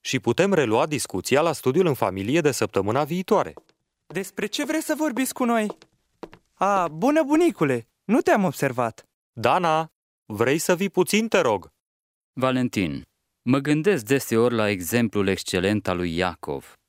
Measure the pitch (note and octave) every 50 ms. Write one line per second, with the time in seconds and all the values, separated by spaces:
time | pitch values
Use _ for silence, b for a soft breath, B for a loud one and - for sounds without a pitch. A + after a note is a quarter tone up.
0 | _ - - B2+ - B2 A#2 - F3 G3+ G3 E3 C#3 A2 G#2+ A#2 D3+ E3 D3+ A#2+
1 | - - - F#2+ F2+ - B2 C#3 D#3+ E3+ D3 - - B2+ C3 E3+ F#3+ E3+ C#3 -
2 | A#2 G2 F#2 F#2+ G2 G#2+ C#3 E3+ D#3 D3 B2+ - A#2 G#2 - - G2 G2+ A2+ C3+
3 | D3+ C#3 E3 F3+ F#3+ - A3 F3+ A#2+ E2 D#2 - _ _ _ _ _ _ _ _
4 | _ _ D3+ F3 G3 - _ - F#3+ G#3 - - D4 B3+ D#4 D#4+ D#4 - D#4 C4
5 | D4+ D4+ A#3 A3 C4 - - - B3+ A#3 A#3 A3+ G#3+ G3+ - _ - _ _ _
6 | _ _ _ _ - - - _ _ _ _ _ F#3 G3 G3+ F#3+ F3+ E3 D3 D#3+
7 | F#3 C4+ D4 D#4+ D#4+ C4+ D4 D#4 F4 E4 A3+ - E3+ C#3 B2+ A#2+ A2+ _ _ _
8 | _ - G#3 C#4 - - E4 A#3 F#3+ F3+ - - - C3+ B2 A#2+ B2 A2+ - -
9 | - _ _ _ _ _ _ A#2+ A2 A#2+ C#3+ F3+ F3+ E3 D#3 D#3 E3 D#3 _ _
10 | _ _ _ _ _ _ A2 G2+ A#2 B2 C#3+ E3 - - F3+ E3 G3 G3 _ F3+
11 | F3+ - - G#3 A3+ A3 - G3+ D#3+ B2+ G#2+ F#2+ E2 E2+ _ _ _ _ _ _
12 | _ _ _ _ _ _ _ - B2 C3 B2+ B2+ B2 A#2+ - A2 F#2+ D#2 C#2 C2
13 | - _ _ _ _ _ _ _ _ A#2 C3 C#3+ C#3 D3 D3+ D#3 D#3 G#3 G3+ D3
14 | G#2+ G#2+ C3+ C3+ - - A#2 A2+ A#2 B2 A#2+ A2+ G#2+ G#2 G#2 F#2 F2+ E2 A#2 A#2+
15 | A#2+ G#2+ - G#2 G2 F#2+ F#2+ F2+ - - - F#2 F2 G2 G#2 G#2 - - F2+ F2
16 | F2+ F2 D#2+ E2+ F#2 F2+ E2 _ - - C#2+ C2+ - - - _ _